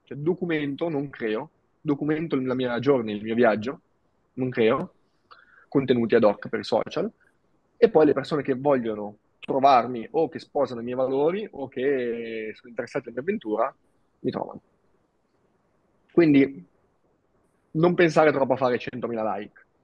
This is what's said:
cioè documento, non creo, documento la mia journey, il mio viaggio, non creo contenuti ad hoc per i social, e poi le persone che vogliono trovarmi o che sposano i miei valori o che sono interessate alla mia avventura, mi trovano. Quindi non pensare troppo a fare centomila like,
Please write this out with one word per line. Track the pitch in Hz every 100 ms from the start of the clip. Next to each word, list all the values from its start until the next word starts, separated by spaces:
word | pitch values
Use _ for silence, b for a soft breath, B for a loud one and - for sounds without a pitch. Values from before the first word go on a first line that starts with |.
cioè | _ 135
documento, | 151 165 175 156 143 135 170
non | 143 143
creo, | - 113 110 151 _ _ _
documento | 151 143 147 156 165 139
la | 127
mia | 127 123 117
journey, | 131 131 107 104
il |
mio | 110 113
viaggio, | 117 107 113 165 _ _ _ _ _
non | 127 131
creo | 123 110 143 180 _ _ _ _ b b b b
contenuti | 143 123 123 113 117
ad |
hoc | 107 101 -
per | 110
i |
social, | - 110 - 151 214 - _ _ _ _ _ _
e | 233
poi | 156 147
le |
persone | 135 131 151
che | 135 127
vogliono | 147 135 113 104 104 - _ _
trovarmi | - 139 139 123 117 120 110
o | 160 156
che | 135
sposano | - 147 131 117
i |
miei | 120 127
valori | 131 135 151 196 208
o | 135 131
che | 127 135 131 120 117 113 113 110 -
sono | 123
interessate | 117 120 147 120
alla |
mia | 120
avventura, | 160 214 110 107 131 - _ _ _ _
mi | -
trovano. | - - - - _ _ _ _ _ _ _ _ _ _ _ _ _ _
Quindi | - 160 139 135 - - _ _ _ _ _ _ _ _ _ _
non | 156 175
pensare | 175 170 160 156
troppo | 139 131
a | 123
fare | 127 123
centomila | - 123 117 113 110 101
like, | 104 - _ _